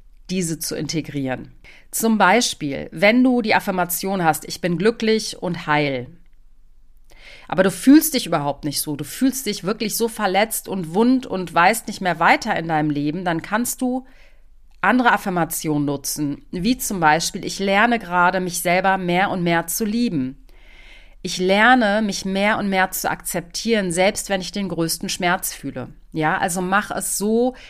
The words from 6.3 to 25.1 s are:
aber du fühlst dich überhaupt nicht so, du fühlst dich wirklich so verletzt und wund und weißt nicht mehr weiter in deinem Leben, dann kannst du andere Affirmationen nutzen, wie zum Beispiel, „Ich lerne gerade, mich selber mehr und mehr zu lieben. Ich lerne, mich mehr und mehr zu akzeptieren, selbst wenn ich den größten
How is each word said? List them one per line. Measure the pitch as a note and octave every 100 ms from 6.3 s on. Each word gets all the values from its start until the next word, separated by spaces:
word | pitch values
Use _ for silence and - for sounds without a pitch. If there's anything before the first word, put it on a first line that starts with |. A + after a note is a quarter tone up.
| - - - - - - - - - - - -
aber | D#3
du | F#3+
fühlst | F3+ - D4 D#4
dich | B3+ F#3
überhaupt | E3 C#3+ C#3
nicht | D3+ C#3+
so, | - C#3+
du |
fühlst | D3+ - C4 -
dich | - G3+
wirklich | E3+ A3 G#3+ -
so | A3+
verletzt | A3+ G#3 F#3+ A3+ - -
und | F#3+ D#3+
wund | E3+ A#3+ C4 B3
und | F#3+ F3
weißt | E3 F3 A3+ -
nicht | G3+
mehr | F#3+ E3
weiter | E3+ D4+ A#3 F3+
in | E3
deinem | D#3 D3+
Leben, | D3 D3 D#3+
dann | F3+ E3
kannst | - G#3+ A#3+ -
du | B3+ B3+ B3+ - - - - - - -
andere | F#3 B3 A#3+
Affirmationen | G3+ G#3 F3+ D#3+ - E3 D3
nutzen, | C#3+ C#3+ - - D3 C#3 -
wie | F3+ F#3 B3+
zum | - G3
Beispiel, | D#3+ D#3 E3 G3+
„Ich | - -
lerne | G3 G3 A#3 A#3
gerade, | F3 F3 F3 F#3
mich | F3+ F3
selber | F3 F3 F#3+ F#3+
mehr | F3 F3 G3
und | F#3
mehr | F3 E3+ E3+
zu | -
lieben. | G#3+ A3+ A#3+ E3 B2+ C3+ - - - - - - - -
Ich | F#3 F3
lerne, | F#3 G3 A3 B3+ A3 G3+
mich | A3 F#3+
mehr | F#3+ F#3+ G3+ A3
und | G3+
mehr | F#3+ F#3
zu | - -
akzeptieren, | E3+ - F3+ F3 - A3 A3+ F#3
selbst | E3+ F#3 G3+ -
wenn | G3
ich | F3
den | G3+ F#3+
größten | E3 E3 - F#3+